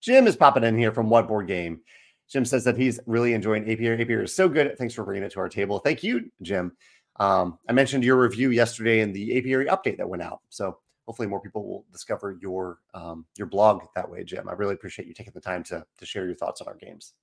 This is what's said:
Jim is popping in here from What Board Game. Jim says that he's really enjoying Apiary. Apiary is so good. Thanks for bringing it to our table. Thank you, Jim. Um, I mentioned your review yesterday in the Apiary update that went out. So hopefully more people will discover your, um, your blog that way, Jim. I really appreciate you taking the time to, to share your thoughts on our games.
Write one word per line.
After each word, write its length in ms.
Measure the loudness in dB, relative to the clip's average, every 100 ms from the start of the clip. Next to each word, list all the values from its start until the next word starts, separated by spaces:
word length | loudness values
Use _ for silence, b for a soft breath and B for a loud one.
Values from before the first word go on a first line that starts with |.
Jim 240 | 6 8 8
is 100 | 8
popping 280 | 6 6
in 120 | 2 4
here 160 | 2
from 160 | 2 4
What 200 | 4 4
Board 180 | -2 -2
Game. 340 | -4 -4 -8 _ b b b _
Jim 160 | -2
says 200 | 0 2
that 120 | 0 2
he's 240 | 0 0 -2
really 280 | 0 2
enjoying 360 | 2 2 0 0
Apiary. 320 | -2 0 0
Apiary 220 | 0 -2
is 100 | -2
so 140 | 2 2
good. 280 | 4 0 0
Thanks 160 | -6
for 120 | -6
bringing 200 | -8 -6
it 80 | -8
to 80 | -6
our 80 | -8
table. 300 | -4 -4 -2
Thank 240 | -2 -2
you, 280 | -2 -4 -6 _
Jim. 340 | -6 -4 -4 -10 b b b _
Um, 380 | 2 2 2 -4 -2
I 40 |
mentioned 320 | 2 2 2
your 160 | 4 4
review 300 | 4 2 0
yesterday 500 | 2 2 0 0 2
in 120 | 2
the 260 | -2 -2 -2
Apiary 280 | 0 -2 0
update 300 | 0 -2 -4
that 100 | -6
went 140 | -6
out. 180 | -8 -12 _
So 280 | -8 -8 -8 _ _ -18
hopefully 220 | -8 -6
more 120 | -6
people 240 | -8 -12
will 220 | -10 -12 _
discover 440 | -20 -8 -6 -6 -10
your, 380 | -8 -6 -6 -10 _
um, 320 | -16 -14 -14 -16 -12
your 100 | -6
blog 380 | 4 6 4 -2
that 160 | -10 -10
way, 140 | -10
Jim. 240 | -12 -12 -10
I 40 |
really 220 | -6 -4
appreciate 320 | -4 -8 -14 -16
you 80 |
taking 180 | -14 -18
the 80 | -14
time 220 | -8 -8
to, 220 | -8 -12 -12 _
to 80 |
share 220 | -12 -8 -8
your 80 |
thoughts 260 | -6 -8 -8
on 60 | -14
our 80 |
games. 400 | -16 -20 -20 -20 _